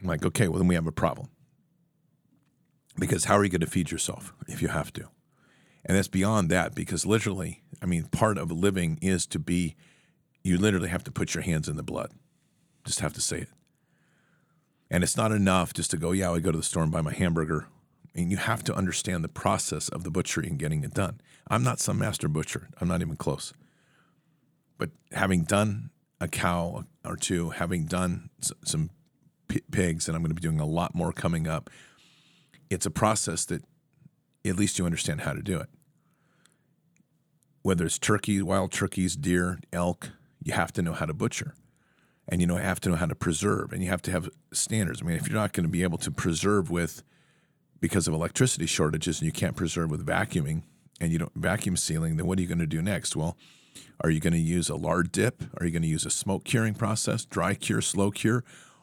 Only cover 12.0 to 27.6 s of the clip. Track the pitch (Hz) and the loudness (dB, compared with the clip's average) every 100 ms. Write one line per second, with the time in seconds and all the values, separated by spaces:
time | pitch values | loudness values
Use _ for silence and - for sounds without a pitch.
12 | - - _ _ _ _ _ _ - - | -8 -12 _ _ _ _ _ _ -6 -2
13 | 76 78 - 80 - _ _ _ _ _ | -2 -2 -4 -4 -8 _ _ _ _ _
14 | _ _ _ _ _ _ _ _ - 87 | _ _ _ _ _ _ _ _ -2 0
15 | 87 131 110 107 95 92 85 - - 78 | 2 2 2 4 4 4 2 -2 -2 -2
16 | 82 95 90 85 85 80 - 85 80 85 | 0 0 2 2 2 0 0 0 0 0
17 | 78 - 90 82 78 76 - _ _ _ | -2 0 0 2 0 -2 -4 _ _ _
18 | - 82 87 98 110 113 - 95 92 - | -10 -4 -2 0 0 -2 -2 0 0 -2
19 | 90 87 80 - 98 98 - 76 - - | -2 -2 -4 0 2 2 0 -4 -4 -6
20 | 85 85 - 85 82 71 78 78 69 107 | -2 -2 0 -2 -2 -2 -2 -2 -2 -2
21 | 90 - _ - - 117 123 - - 101 | -2 -4 _ -16 -2 2 2 0 0 0
22 | 98 - 78 76 78 - - - 87 87 | 0 -2 -2 -2 -2 -6 -10 -4 -2 0
23 | 82 71 76 67 - - _ _ _ _ | -2 -4 -4 -4 -6 -16 _ _ _ _
24 | _ _ _ _ _ _ _ - 82 - | _ _ _ _ _ _ _ -10 -8 -10
25 | _ - 95 90 78 101 107 107 - - | _ 0 2 4 4 2 2 0 -8 -16
26 | _ - 80 - 87 87 85 - - _ | _ -8 -6 0 0 0 -2 -6 -12 _
27 | 82 85 - 87 82 - | -10 -6 -2 -2 -2 -2